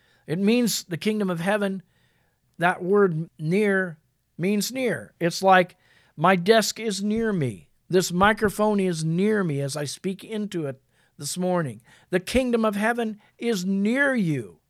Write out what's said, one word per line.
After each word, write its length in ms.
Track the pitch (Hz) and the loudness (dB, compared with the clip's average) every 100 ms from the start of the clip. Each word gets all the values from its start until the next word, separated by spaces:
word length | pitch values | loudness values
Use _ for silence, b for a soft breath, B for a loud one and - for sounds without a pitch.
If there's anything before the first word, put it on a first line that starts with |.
| _ _ - | _ _ -8
It 120 | 165 | -2
means 440 | 196 240 233 - | 2 2 2 -2
the 140 | - 165 | -6 -6
kingdom 320 | 214 214 190 | -2 -2 -2
of 120 | 170 | -2
heaven, 420 | 185 208 196 190 - _ _ _ _ _ _ - | -2 -2 -2 -6 -12 _ _ _ _ _ _ -2
that 240 | 170 180 | -2 0
word 480 | 180 208 196 156 165 - | 2 4 4 2 -6 -8
near 600 | 156 190 208 190 180 151 _ _ _ - | -2 0 2 0 -2 -8 _ _ _ -4
means 340 | 185 208 190 | -2 0 -2
near. 420 | 262 247 135 101 - | -2 -2 -4 -8 -4
It's 240 | 170 - | -4 2
like, 320 | 190 185 180 - b b b b | 6 6 4 -4 b b b b
my 220 | 170 190 | 2 4
desk 420 | 175 226 208 - | 4 4 4 -4
is 240 | 220 190 | -6 -4
near 300 | 208 220 226 | -2 -2 0
me. 360 | 190 131 92 - _ - | 0 -2 -6 -14 _ -2
This 240 | 185 - | 0 2
microphone 680 | 180 202 214 214 - 214 202 | 2 2 4 0 0 0 2
is 240 | 185 160 | 0 -2
near 400 | 160 170 208 214 | -2 0 2 0
me 160 | 175 139 | 0 -2
as 160 | 139 147 | -4 -6
I 80 | |
speak 400 | 143 - 185 190 | -8 -6 -8 -8
into 440 | - 220 208 175 143 | -8 -8 -6 -6 -6
it 140 | 131 _ _ _ - | -8 _ _ _ -12
this 200 | 143 180 | -10 -4
morning. 440 | 180 180 143 107 _ b b | -2 -2 -2 -8 _ b b
The 100 | 185 | -4
kingdom 420 | - 247 254 233 | 0 0 0 0
of 140 | 220 202 | 0 0
heaven 420 | 220 240 226 208 b b | -2 -2 -4 -8 b b
is 280 | 233 202 185 | -4 -2 -2
near 500 | 196 202 262 285 254 | 0 0 2 2 2
you 440 | 170 139 101 - | 0 -2 -4 -14